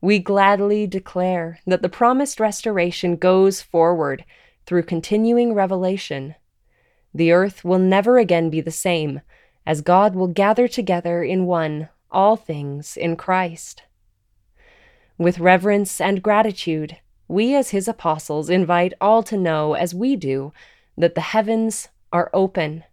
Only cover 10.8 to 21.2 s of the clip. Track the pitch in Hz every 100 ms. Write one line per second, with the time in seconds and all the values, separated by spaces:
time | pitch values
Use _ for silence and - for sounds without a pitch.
10.8 | 196 175 170 170 143 185 180 175 160 151
11.8 | 156 _ _ - 196 220 _ 151 143 143
12.8 | 151 - 170 165 - 185 180 165 - -
13.8 | _ _ _ _ _ _ _ _ _ _
14.8 | _ _ _ _ 175 180 170 185 185 208
15.8 | 196 - 185 202 196 208 220 190 - 156
16.8 | 151 - _ _ _ 175 226 277 262 196
17.8 | 196 220 170 156 - 151 156 180 170 175
18.8 | 180 - 196 220 - 214 175 156 151 151
19.8 | 175 175 247 269 139 135 139 - - _
20.8 | _ - 170 170